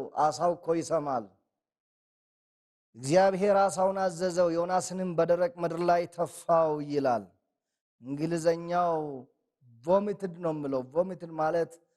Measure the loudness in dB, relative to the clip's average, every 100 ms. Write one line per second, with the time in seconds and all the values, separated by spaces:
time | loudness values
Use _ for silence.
0 | -4 0 0 2 0 0 -2 -2 0 -2
1 | 0 -4 -6 _ _ _ _ _ _ _
2 | _ _ _ _ _ _ _ _ _ -10
3 | 2 4 4 4 2 4 2 2 0 0
4 | -2 -2 -2 2 2 0 0 -2 -2 -6
5 | -2 0 2 2 0 -2 -4 0 2 2
6 | 0 -6 -6 -6 0 2 2 0 -4 0
7 | 0 0 -4 _ _ _ _ _ _ _
8 | -12 -6 -4 0 0 0 -2 0 0 -2
9 | -4 -10 -16 _ _ _ _ -8 2 2
10 | 2 -4 -8 -4 -4 -2 -2 -4 -2 -2
11 | -2 -6 -10 -2 0 0 -2 -8 _